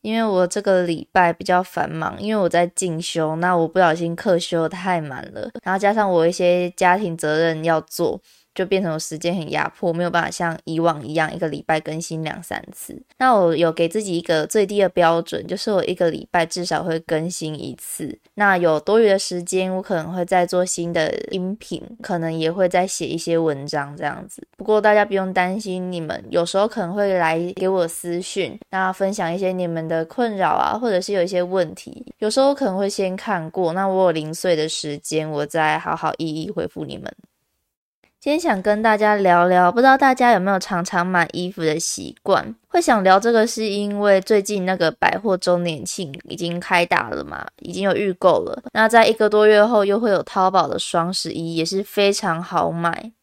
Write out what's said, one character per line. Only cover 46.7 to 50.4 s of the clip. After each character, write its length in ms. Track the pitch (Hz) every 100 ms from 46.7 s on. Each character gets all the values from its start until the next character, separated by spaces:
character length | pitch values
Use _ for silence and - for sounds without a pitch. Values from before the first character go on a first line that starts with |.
| 180 175
打 240 | 175 117
了 120 | 71
嘛， 240 | 71 71 - _
已 120 | -
经 120 | 180
有 120 | 196
预 160 | 180 196
购 260 | 180 190 139
了。 220 | 85 - -
那 160 | - 220
在 180 | 226 220
一 60 |
个 160 | 220 214
多 180 | 214 214
月 160 | 214
后 220 | 214 233
又 160 | 196 202
会 80 | 226
有 140 | 185
淘 280 | - -